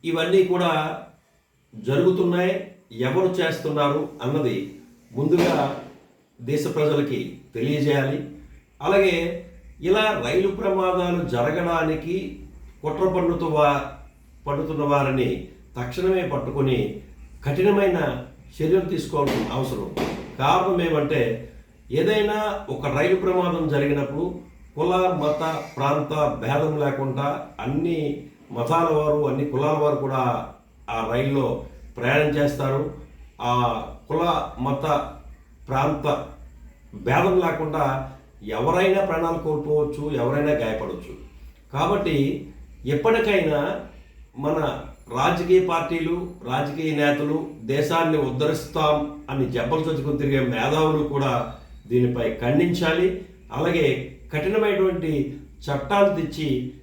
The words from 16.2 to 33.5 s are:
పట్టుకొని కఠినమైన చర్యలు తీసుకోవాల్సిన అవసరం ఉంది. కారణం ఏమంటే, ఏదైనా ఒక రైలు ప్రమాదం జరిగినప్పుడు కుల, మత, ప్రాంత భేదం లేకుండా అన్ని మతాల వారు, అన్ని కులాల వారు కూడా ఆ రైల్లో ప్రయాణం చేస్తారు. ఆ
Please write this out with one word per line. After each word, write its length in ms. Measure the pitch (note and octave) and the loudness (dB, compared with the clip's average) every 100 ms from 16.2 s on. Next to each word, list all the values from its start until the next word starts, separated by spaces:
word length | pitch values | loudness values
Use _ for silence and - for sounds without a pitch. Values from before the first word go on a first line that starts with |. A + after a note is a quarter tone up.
| E3+ | 0
పట్టుకొని 460 | D3 - C#3 C3 A#2+ - - - - - - | -4 -4 -2 0 0 -2 -6 -14 -20 -20 -8
కఠినమైన 540 | C#3 C#3+ G3 G3+ G3 E3+ C#3 B2 - - - | -4 2 4 4 4 2 0 -4 -10 -18 -20
చర్యలు 320 | - D#3 F#3 E3+ | -4 2 2 2
తీసుకోవాల్సిన 500 | D#3+ - D3+ C#3 B2 A2 B2+ | -4 -2 0 0 0 -2 -2
అవసరం 260 | C3 A2 | -4 -4
ఉంది. 220 | - - - - - - | -6 -4 -4 -6 -10 -2
కారణం 420 | C#3 F3+ F#3 F3 E3+ | 2 4 2 2 2
ఏమంటే, 340 | D3+ C#3+ C#3 A2+ A#2 - - - - - C3+ | 2 2 2 0 -2 -8 -18 -20 -20 -2 0
ఏదైనా 380 | F#3 G#3+ G#3 G#3+ G#3+ - - | 2 2 2 0 -2 -4 -8
ఒక 160 | C3 C3+ C#3+ | -6 -2 0
రైలు 200 | F3+ F#3 | 2 2
ప్రమాదం 380 | F#3+ F3+ F3 E3 D#3 | 2 2 0 0 0
జరిగినప్పుడు 520 | D3 C#3+ C#3+ C#3 D3 F3+ - - - - | 2 2 0 -2 -4 -4 -6 -16 -20 -14
కుల, 180 | D3 F3 F#3 F#3 D#3 | -2 0 2 2 2
మత, 200 | D3 D3+ D#3+ D#3+ - - | 0 0 -2 -4 -8 -2
ప్రాంత 360 | C#3 D3+ D3 D3+ D3 - | 0 0 0 0 0 0
భేదం 320 | A#2+ D3+ D#3 D3 | -2 0 0 0
లేకుండా 440 | C#3+ C3+ C3+ C3+ C#3+ - - - | 0 0 -2 -2 -2 -4 -8 -8
అన్ని 400 | C3 D3 E3+ D#3+ C#3+ - - - - | -4 -2 0 0 -2 -4 -10 -20 -12
మతాల 360 | A#2+ A#2+ E3 E3 D3+ | -6 0 2 4 2
వారు, 240 | D3+ D3 C#3 | 2 2 2
అన్ని 160 | C3+ D3 | 0 0
కులాల 260 | C3 D3 D3+ | 0 0 2
వారు 120 | D3 | 2
కూడా 280 | C3+ C3+ C3 B2 A#2+ - - _ - - | 0 -2 0 0 -2 -6 -16 _ -18 -8
ఆ 80 | A2+ A2+ | -4 -2
రైల్లో 360 | A#2+ C#3 C#3 - - - - - - | 0 0 0 0 -4 -8 -18 -16 -4
ప్రయాణం 320 | A#2+ C#3+ D3+ D3 | 0 2 2 2
చేస్తారు. 440 | C#3+ C#3 C3+ C3+ - - - - - - | 0 0 -2 0 -2 -8 -18 -20 -20 -6
ఆ 120 | B2 | 0